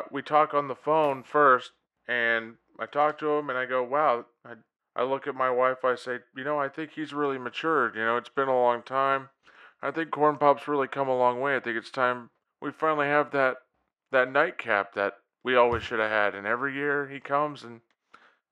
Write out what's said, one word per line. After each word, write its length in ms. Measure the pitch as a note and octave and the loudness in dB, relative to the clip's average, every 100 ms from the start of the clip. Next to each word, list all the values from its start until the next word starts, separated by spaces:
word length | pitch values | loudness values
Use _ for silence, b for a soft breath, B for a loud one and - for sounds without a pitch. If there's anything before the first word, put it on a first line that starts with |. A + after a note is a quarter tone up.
| - | -2
we 100 | C#3 | -8
talk 320 | - D3+ D3+ | 0 2 2
on 140 | D3 C#3 | 0 -4
the 80 | B2 | -6
phone 480 | D3 D#3 D3 C3+ | 0 2 2 -2
first, 480 | - D3+ C#3+ B2 - _ _ _ - | -2 4 6 6 2 _ _ _ -6
and 480 | A#2+ A#2 A2+ A2+ A#2 _ - | -2 0 0 -4 -18 _ -12
I 60 | A2 | -6
talk 320 | C#3+ D3+ D3+ | 0 0 0
to 120 | D3+ | -2
him, 180 | D3 D3 | -2 -2
and 80 | B2+ | -4
I 80 | B2+ | -2
go, 160 | C3 | -2
"Wow." 420 | B2 C#3+ D3+ A#2+ - _ B2 | -2 0 2 0 -4 _ -20
I, 80 | A2+ _ _ _ - | -20 _ _ _ -4
I 80 | |
look 220 | B2+ C3+ C#3+ | -2 -2 -4
at 80 | |
my 160 | C3 C3 | -2 0
wife, 340 | B2 B2+ B2+ | 2 2 2
I 120 | B2+ A#2+ | -2 -2
say, 240 | C3 B2 _ - | -4 -10 _ -10
"You 80 | |
know, 160 | C#3 D3 | -4 -2
I 100 | C3+ | -4
think 220 | D#3+ D3+ | -6 -10
he's 220 | D3+ D3 | -8 -8
really 260 | C#3+ C#3+ C3+ | -2 -2 -2
matured, 560 | B2 - D#3+ D3+ A#2 G#2+ | -6 -4 0 2 2 0
you 60 | |
know, 140 | A2+ A#2+ | 0 -2
it's 120 | A2+ | -2
been 200 | - C3+ | -2 0
a 40 | B2+ | 4
long 220 | A#2+ A#2+ | 2 2
time. 460 | - C3 C#3 C3+ C3 _ b b b b | -2 -2 0 0 -4 _ b b b b
I 80 | C#3 | -6
think 200 | D#3+ D#3 | -4 -4
Corn 260 | C#3+ D3+ D3 | 2 2 4
Pop's 300 | D3 B2+ - | 4 4 0
really 200 | D3 C3 | -2 -2
come 200 | C#3 C3+ | -2 0
a 100 | B2+ | 4
long 220 | B2 B2 | 2 2
way. 140 | C#3 C3 | -2 -2
I 40 | |
think 160 | A#2+ A2+ | -2 -6
it's 120 | - | -6
time 400 | C3+ B2 B2 A#2 _ _ - | 0 0 0 -8 _ _ -12
we 100 | C#3+ | -10
finally 360 | - D#3 D3+ C#3+ | -2 0 0 2
have 240 | D3 D3 | 2 2
that, 260 | C#3 C3 B2 _ _ _ _ - | 2 0 0 _ _ _ _ -2
that 200 | C3 B2+ | 0 2
nightcap 600 | C#3 E3+ - A#2 G#2 G2 | 2 0 -2 0 0 0
that 220 | G#2 G2+ - _ _ | -2 -4 -4 _ _
we 120 | B2 B2+ | 2 4
always 260 | A#2+ A#2 | 4 2
should 160 | - A#2 | -4 -2
have 120 | G#2+ | 0
had." 240 | G#2+ G#2 F#2+ | 2 0 -2
And 100 | G2+ | -4
every 300 | A#2+ C3+ C#3 | -4 -4 -4
year 320 | D3 C#3+ C3+ | -4 -4 -6
he 120 | C#3 | -12
comes, 440 | - C#3+ D3+ C3+ | -4 -2 -2 -6
and 180 | A#2 A#2 _ _ _ b b b b | -16 -20 _ _ _ b b b b